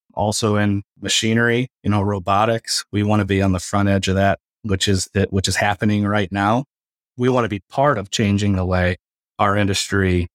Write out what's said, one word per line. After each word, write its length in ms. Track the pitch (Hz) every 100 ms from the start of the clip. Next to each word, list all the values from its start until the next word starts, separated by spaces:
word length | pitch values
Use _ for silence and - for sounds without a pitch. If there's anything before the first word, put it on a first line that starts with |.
| _ -
Also 380 | 104 - 110
in 300 | 104 104 98 - _
machinery, 680 | 101 - 113 113 117 117 127 _
you 80 | 101
know, 100 | 101
robotics, 840 | 101 101 90 98 110 113 - - -
we 100 | 104
wanna 220 | 104 107
be 180 | 101 98
on 80 | 98
the 80 | 92
front 300 | - 104 101
edge 180 | 98 95
of 80 |
that, 240 | 95 98 92 _ _
which 240 | 110 95 -
is, 220 | 95 -
that, 180 | 101 98
which 160 | 98 95
is 80 | 95
happening 480 | 104 101 107 104
right 260 | 101 104 95
now. 340 | 98 101 117 143 _ _ _ _ -
We 120 | 123
wanna 200 | 127 113
be 140 | 101 -
part 300 | - 143 123
of 120 | 95
changing 440 | - 107 101 101
the 100 | 98
way 320 | 92 92 90 90 _ _ _ -
our 160 | 104 101
industry 720 | 101 95 - 101 95 90 85